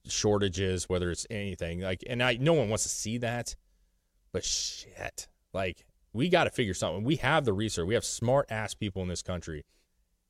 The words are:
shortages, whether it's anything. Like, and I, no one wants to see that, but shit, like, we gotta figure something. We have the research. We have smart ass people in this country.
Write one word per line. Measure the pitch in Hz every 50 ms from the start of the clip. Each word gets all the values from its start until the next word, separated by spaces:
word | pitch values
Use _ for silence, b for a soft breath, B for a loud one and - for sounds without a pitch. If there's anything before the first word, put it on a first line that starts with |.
| -
shortages, | - - - - 107 104 101 101 98 82 95 98 95 92 90 - -
whether | 92 90 90 87
it's | 82 - - -
anything. | 113 104 101 98 90 - 87 85 85 87
Like, | 95 95 95 - -
and | - 123 120 123
I, | 127 123 117
no | 131 160 170
one | 151 117 101
wants | 110 104 -
to | -
see | - - - 104 113 120
that, | 120 113 120 120 113 - - - _ _ _ _ _ _ _ _ _ _ _ _ _ _
but | - 87 -
shit, | - - - - - - - - - - - - - - - - - _ _ _ _ -
like, | 92 98 92 82 - - _ _ _ _ _
we | - 107 143 180
gotta | 180 170 147 104
figure | - - 123 98 87
something. | - - 90 78 98 107
We | 127 160
have | 127 - 131 156 160 143
the | 117 95
research. | 95 110 107 - - 82
We | 90 117
have | 110 -
smart | - - - 117 117 131 143 - -
ass | 113 110 107 101 -
people | - 110 101 - 95 92
in | 90
this | 87 -
country. | - - 90 87 - - 78 73 - _ _ _ _ _ _ _ _ _ _ _ _